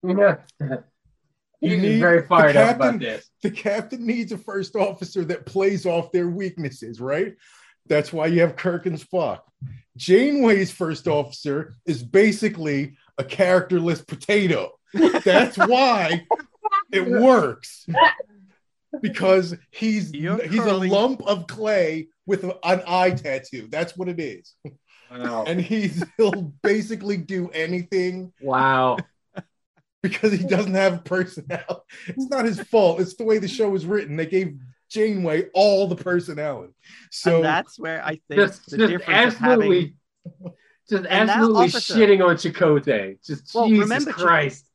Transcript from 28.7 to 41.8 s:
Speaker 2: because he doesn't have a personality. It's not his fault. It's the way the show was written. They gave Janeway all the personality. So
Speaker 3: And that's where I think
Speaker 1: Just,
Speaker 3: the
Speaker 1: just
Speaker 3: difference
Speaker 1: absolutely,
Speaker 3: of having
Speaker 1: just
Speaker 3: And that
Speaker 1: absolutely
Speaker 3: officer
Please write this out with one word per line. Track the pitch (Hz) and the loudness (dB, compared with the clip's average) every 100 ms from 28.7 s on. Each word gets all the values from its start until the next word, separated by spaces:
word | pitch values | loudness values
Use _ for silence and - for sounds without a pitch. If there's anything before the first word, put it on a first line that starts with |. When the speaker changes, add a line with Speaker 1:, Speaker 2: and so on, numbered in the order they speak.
| 131 127 120 - _ _ - - _ _ _ _ _ | 2 2 0 -6 _ _ -20 -20 _ _ _ _ _
Speaker 2:
because | 190 208 220 | -8 -2 -2
he | 202 180 | -2 -2
doesn't | 185 196 190 | -2 0 0
have | 190 | 0
a | 175 | 0
personality. | - 185 180 - 143 170 - 180 _ - - | -6 -4 -4 -8 -12 -12 -10 -12 _ -20 -14
It's | 180 262 | -10 -6
not | 269 226 | -2 -2
his | 190 | -4
fault. | - 226 190 165 | 0 2 4 2
It's | 180 - | -4 -4
the | |
way | 220 220 | 0 0
the | 196 | -2
show | - 214 | -2 -2
was | 196 165 | -2 -2
written. | 208 170 147 | -4 -4 -6
They | 160 | -2
gave | 185 185 139 127 _ _ | -2 -2 -8 -20 _ _
Janeway | 220 220 202 170 156 185 - | -2 -2 0 -2 -2 -2 4
all | 202 196 196 | 4 4 2
the | 175 | -2
personality. | 185 180 170 151 151 127 90 _ _ - _ | -2 -2 -2 -8 -8 -8 -12 _ _ -20 _
So | - 180 165 | -4 0 2
Speaker 3:
And | 160 | 2
that's | 160 - - | 0 -4 -12
where | 160 160 - | -10 -8 -8
I | 156 _ | -10 _
think | 185 | 2
Speaker 1:
Just, | 196 190 _ | 2 0 _
Speaker 3:
the | - | 0
Speaker 1:
just | 220 | 2
Speaker 3:
difference | 175 - 190 247 226 | 0 0 2 2 2
Speaker 1:
absolutely, | 240 247 208 180 160 - _ _ 175 | 2 4 4 2 0 -8 _ _ -20
Speaker 3:
of | - | -20
having | 180 - _ _ _ | -20 -20 _ _ _
Speaker 1:
just | 202 185 | -6 0
Speaker 3:
And | 190 220 | 2 2
that | 214 | 4
Speaker 1:
absolutely | 226 220 - | 4 4 4
Speaker 3:
officer | 247 | 2